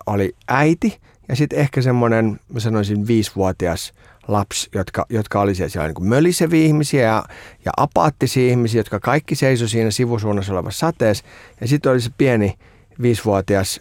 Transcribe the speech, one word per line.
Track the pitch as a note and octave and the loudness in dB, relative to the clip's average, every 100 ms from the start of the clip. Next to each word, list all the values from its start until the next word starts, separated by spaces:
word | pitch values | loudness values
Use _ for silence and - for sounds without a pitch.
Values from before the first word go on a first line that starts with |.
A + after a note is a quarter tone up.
| - | -2
oli | G2+ G2 - - | 0 0 -4 -2
äiti | B2+ D3+ E3+ A3 - _ _ - | 2 2 2 -2 -4 _ _ -6
ja | C3 | -2
sit | D3 | -2
ehkä | C#3+ D3 C3+ | 0 0 0
semmonen, | B2+ B2 A#2 A2+ A2 G#2+ - | 0 2 2 2 0 -2 -8
mä | A#2 | -6
sanoisin, | A2 A2 G2 G#2 G#2 | -2 -2 0 -2 2
viisivuotias | A2+ G2 G2 F#2+ F#2 F2+ E2+ - - - _ - | 0 0 -2 -2 -2 -4 -4 -8 -16 -20 _ -4
lapsi, | G#2 G2 - - G2+ | -2 -2 -6 -6 -6
jotka, | F#2 - - | -6 -6 -4
jotka | A2 G2+ G2+ | -4 -2 0
oli | G2+ F#2 | 0 0
siellä, | E2 | -4
siellä | E2 D#2 | -4 -6
niinku | D#2+ | -4
möliseviä | F2+ B2+ E3+ E3+ E3 E3 D#3+ | 0 2 2 2 0 2 2
ihmisiä | D3+ D3 C#3+ A2+ | 2 0 0 2
ja, | A2 - - - - - | 0 -4 -12 -20 -10 -6
ja | - | -2
apaattisia | C#3+ F3+ D#3 - C3 C3 B2 | 0 2 0 0 -2 2 2
ihmisiä, | B2 A#2 A2+ | 2 2 0
jotka | G#2+ G#2 | -2 -4
kaikki | - C#3+ - D3+ | 0 -2 -2 0
seisoi | C3+ B2+ A#2 | 2 2 0
siinä | A2+ A2+ | 0 0
sivusuunnassa | G#2 A#2+ A#2 G#2+ G2+ F#2 | 0 -2 -2 -2 -2 -2
olevassa | F#2 E2+ - D#3+ | -4 -4 -4 -4
sateessa. | - A2 G#2 - - - - | 0 0 0 -4 -20 -20 -8
Ja | A#2 | -2
sit | D3 C#3 | 0 2
oli | B2+ | 0
se | A#2 - | 0 0
pieni | C#3 A#2 G2+ - - - _ - | 2 2 0 -2 -14 -20 _ -2
viisivuotias, | A#2+ A2+ A2 G2 F#2+ G2+ F#2+ - | 0 0 0 0 2 0 0 -6